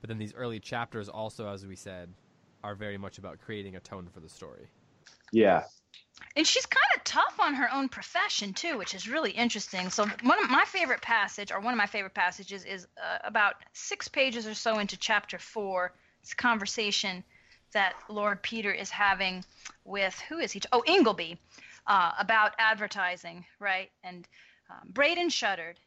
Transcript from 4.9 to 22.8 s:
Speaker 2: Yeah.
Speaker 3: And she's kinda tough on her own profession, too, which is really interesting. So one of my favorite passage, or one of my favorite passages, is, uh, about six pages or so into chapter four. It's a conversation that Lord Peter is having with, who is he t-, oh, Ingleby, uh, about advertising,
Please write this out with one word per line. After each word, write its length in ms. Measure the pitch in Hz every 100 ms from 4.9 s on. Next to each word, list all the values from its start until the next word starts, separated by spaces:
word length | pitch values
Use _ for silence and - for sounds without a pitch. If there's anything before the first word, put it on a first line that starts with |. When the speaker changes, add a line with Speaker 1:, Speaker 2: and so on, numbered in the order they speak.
| _ - _ _
Speaker 2:
Yeah. 320 | 110 104 87 - - _ - _ - -
Speaker 3:
And 120 | - 311
she's 200 | - 523
kinda 380 | 508 622 622
tough 340 | - 285 370 -
on 160 | 330
her 160 | 277 247
own 160 | 262 269
profession, 640 | - 190 349 403 - 202
too, 260 | 190 339 277
which 160 | 175
is 140 | 190 196
really 220 | 277 240
interesting. 600 | 190 240 226 - 190 180
So 160 | - 208 202
one 200 | 240 359
of 80 | 415
my 140 | 262
favorite 380 | 403 381 320 233
passage, 500 | - 226 196 - 202
or 80 | 190
one 120 | 214
of 40 | 240
my 80 | 202
favorite 280 | 214 190
passages, 500 | - 180 180 190 196
is, 240 | 180 190 175 -
uh, 180 | 165 175
about 320 | - 220 208 - -
six 340 | - - 403 -
pages 380 | - 269 233 214
or 80 |
so 240 | 214 233 214
into 180 | 208 190
chapter 420 | - 214 202 180
four. 560 | - - 202 185 180 _ _ _
It's 100 | -
a 40 | -
conversation 840 | 247 226 196 - 214 196 202 180 - _ _ - _
that 220 | 214 196 - -
Lord 340 | 208 208 196
Peter 300 | - 226 208
is 180 | 185 196
having 540 | - 202 190 190 185 180 _ - -
with, 340 | - 196 190 -
who 180 | - 330
is 120 | 269
he 80 | 196
t-, 80 | -
oh, 100 | 247 277
Ingleby, 520 | 370 247 180 165 170 _ - - - -
uh, 260 | 202 170 -
about 360 | 196 226 214 -
advertising, 840 | 226 220